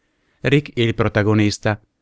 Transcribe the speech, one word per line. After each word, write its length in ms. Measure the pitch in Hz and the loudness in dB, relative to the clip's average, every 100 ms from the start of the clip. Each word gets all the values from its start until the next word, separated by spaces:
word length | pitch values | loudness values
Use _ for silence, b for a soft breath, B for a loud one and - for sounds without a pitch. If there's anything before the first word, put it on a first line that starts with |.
| _ _ _ _ | _ _ _ _
Rick, 380 | 131 143 147 - | 0 0 0 -2
il 160 | 117 | -2
protagonista, 880 | 113 107 107 101 107 104 - 110 104 _ _ | -2 -2 0 2 2 2 -2 -4 -6 _ _